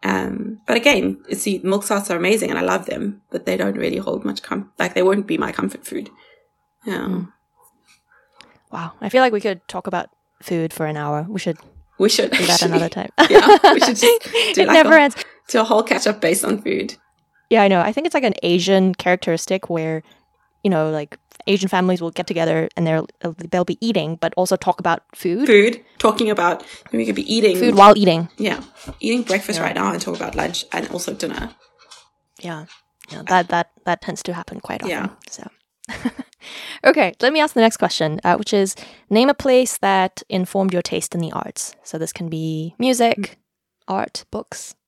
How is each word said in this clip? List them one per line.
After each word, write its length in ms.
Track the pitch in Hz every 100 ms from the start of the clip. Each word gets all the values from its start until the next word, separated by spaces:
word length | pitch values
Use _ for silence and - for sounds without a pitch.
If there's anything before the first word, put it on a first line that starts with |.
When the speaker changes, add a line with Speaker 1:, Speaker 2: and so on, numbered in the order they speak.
Speaker 1:
Um, 580 | - 98 - - - 220 -
but 120 | 233
again, 440 | 285 240 180 190 -
see, 260 | 208 - 185
milk 220 | 175 196 202
tarts 240 | 202 202
are 80 | 175
amazing 320 | 180 214 -
and 100 | -
I 20 |
love 240 | 180 185 170
them, 360 | - 202 202 _
but 140 | - -
they 120 | 190
don't 180 | - -
really 200 | 82 -
hold 260 | 196 -
much 180 | - -
com-, 300 | - - 196 _
like, 140 | 180
they 100 | 185
won't 240 | 185 202 196
be 100 | 160
my 140 | -
comfort 340 | - 196 - -
food. 240 | - 208 _ _ _ _ _ _ _ -
Yeah. 220 | 190 -
Speaker 2:
Mm. 260 | 185 180 _ _ _ _ _ _ _ _ _ _ _ - _ _
Wow. 220 | - 165 -
I 80 | 202
feel 120 | 247
like 120 | 262
we 80 | 214
could 260 | 208 180 _
talk 200 | 185 185
about 220 | 180 - _ _ _
food 300 | - 170 160
for 120 | - 156
an 100 | 151
hour. 300 | 147 151 165
We 120 | 202
should 180 | 180 160 - - _ _
Speaker 1:
We 100 | 208
should, 220 | - 185
Speaker 2:
do 60 | - 175
that 40 | 175
Speaker 1:
actually. 80 | 180
Speaker 2:
another 180 | 165 170
time. 200 | - - -
Speaker 1:
<laughs> 100 | 311
Yeah, 280 | 415 277 403 349
we 60 | 330
should 160 | - 220
just 40 |
Speaker 2:
<laughs> 540 | 240 466 - 453 453 370
Speaker 1:
do, 60 |
Speaker 2:
It 60 | 370
Speaker 1:
like, 160 | 320
Speaker 2:
never 120 | 311 320
Speaker 1:
a, 60 |
Speaker 2:
ends. 120 | 285 - - - _
Speaker 1:
do 100 | 233
a 40 | 220
whole 180 | 220
catch-up 380 | 233 - - 208
based 240 | 165 170 -
on 160 | 208
food. 340 | - - - - _ _ _ _ _
Speaker 2:
Yeah, 140 | 226
I 40 | 202
know. 140 | 190
I 100 | 175
think 140 | 220 330
it's, 60 |
like, 100 | 311
an 120 | 254 -
Asian 520 | 175 175 175 190 185 180
characteristic 760 | - 180 - 165 - 190 -
where, 320 | 170 160 160 - _ _ _ _ _
you 60 | 202
know, 220 | 170 156
like, 260 | 156 147 - _ - -
Asian 220 | 196 190
families 300 | 185 185 180
will 100 | 170
get 160 | - 175
together 420 | 165 165 160 160 -
and 100 | 165
they're, 160 | 160 - _ 175 160 170
they'll 160 | 185 175
be 120 | 180
eating, 360 | 226 202 151 165
but 160 | 165 -
also 180 | 185 185
talk 240 | - 180
about 220 | 175 165 _ -
food. 320 | 170 180 285
Speaker 1:
Food. 360 | 208 208 233 _ _
Talking 320 | 214 214 220
about, 340 | 202 175 170 - - -
we 140 | 233 226
could 100 | 202
be 180 | -
eating 240 | 220 214 180
Speaker 2:
Food 180 | 240 202
while 220 | 202 214
eating. 320 | 196 165 170 _
Speaker 1:
Yeah. 240 | 208 - - - - -
Eating 240 | 214 240
breakfast 340 | 233 190 - 170
Speaker 2:
Yeah. 80 | 165
Speaker 1:
right 100 | -
now 160 | -
and 100 | 175
talk 140 | - -
about 200 | - -
lunch 300 | 156 175 -
and 160 | 170 165
also 240 | 175 -
dinner. 420 | 202 165 - 233 - _ _ _ - _ _ _ _
Speaker 2:
Yeah. 260 | 175 160 156 - _ _ _
Yeah, 140 | 156 -
that, 180 | 185 175
that, 220 | 175 170 _ -
that 160 | 170
tends 200 | - -
to 100 | -
happen 260 | 175 - -
quite 240 | - -
often. 60 | -
Speaker 1:
Yeah. 180 | 160 196 - -
Speaker 2:
So, 180 | - - _ _ _ -
<laughs> 960 | - 254 - - _ - - - - -
okay, 280 | 294 196 -
let 140 | 247
me 60 | 311
ask 160 | 302 -
the 60 |
next 160 | 226 -
question, 420 | 180 - 156 151
uh, 120 | 180 175
which 180 | 214
is, 220 | 208 196 - - - _
name 200 | 208 254
a 40 |
place 440 | 285 277 254 254 -
that 420 | 196 190 190 - -
informed 440 | 190 185 196 190
your 100 | 180
taste 320 | - 185 - 175
in 60 |
the 100 | 165
arts. 420 | - - - - -
So 140 | - 160
this 160 | 160
can 160 | - 170
be 460 | 160 160 156 160 -
music, 400 | 247 247 233 -
Speaker 1:
Mm. 180 | 196 - _ _ _ _ -
Speaker 2:
art, 380 | 190 - - -
books. 460 | 208 226 - - -